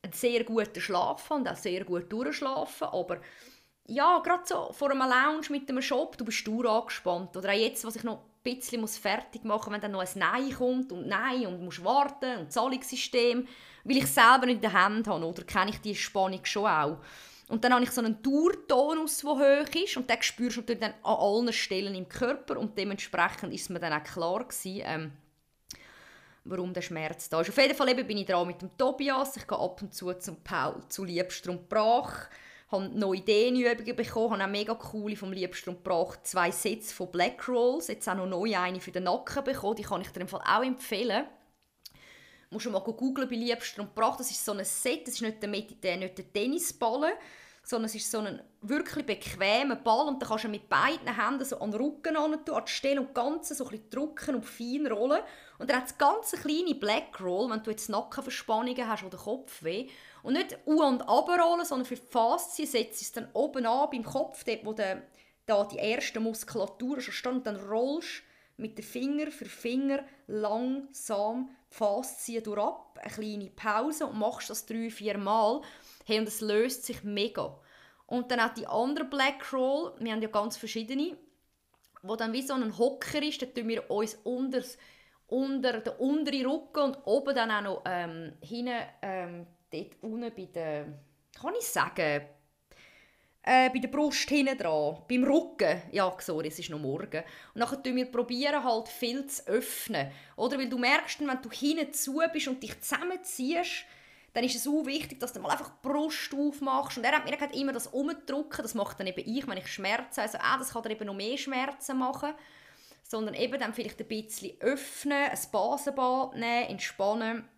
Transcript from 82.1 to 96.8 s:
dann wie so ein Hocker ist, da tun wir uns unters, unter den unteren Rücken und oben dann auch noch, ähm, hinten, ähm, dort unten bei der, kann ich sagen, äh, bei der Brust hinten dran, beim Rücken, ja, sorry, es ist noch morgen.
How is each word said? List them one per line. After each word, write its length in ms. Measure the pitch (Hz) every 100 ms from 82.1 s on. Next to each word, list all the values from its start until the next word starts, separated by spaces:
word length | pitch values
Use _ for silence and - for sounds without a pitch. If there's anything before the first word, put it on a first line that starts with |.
| 220
dann 160 | 226
wie 80 | 240
so 140 | 269 262
ein 220 | 220 185
Hocker 440 | 247 269 - 294
ist, 200 | 302 294
da 40 | 254
tun 240 | 247 226
wir 200 | 233 -
uns 260 | 202 220 -
unters, 540 | - 247 262 247 247 - - - _ _ _
unter 520 | 247 269 269 240 226
den 140 | 220
unteren 520 | - 262 302 294 277 254
Rücken 360 | - - 302
und 140 | 277 277 -
oben 300 | 240 269 269
dann 160 | 226
auch 100 | 208
noch, 220 | 202 190 -
ähm, 480 | 180 170 165 165 -
hinten, 400 | 151 233 247 240 - -
ähm, 420 | 196 190 180 175 170 _ _
dort 300 | 151 - -
unten 320 | 226 220 233 220
bei 100 | 185
der, 540 | 170 160 151 147 143 _ _ _ -
kann 140 | 294 453
ich 80 | -
sagen, 540 | - - - 156 143 143 - _ _ _ - - - _ _ _ _
äh, 260 | - 254 254
bei 80 | 254
der 120 | 254
Brust 380 | 269 302 277 -
hinten 300 | 285 269 262
dran, 460 | 170 156 151 156 -
beim 160 | 247
Rücken, 600 | 269 302 - - 175 175 -
ja, 200 | 202 185 185
sorry, 280 | - 156 156
es 100 | 156
ist 140 | 160
noch 80 |
morgen. 440 | 151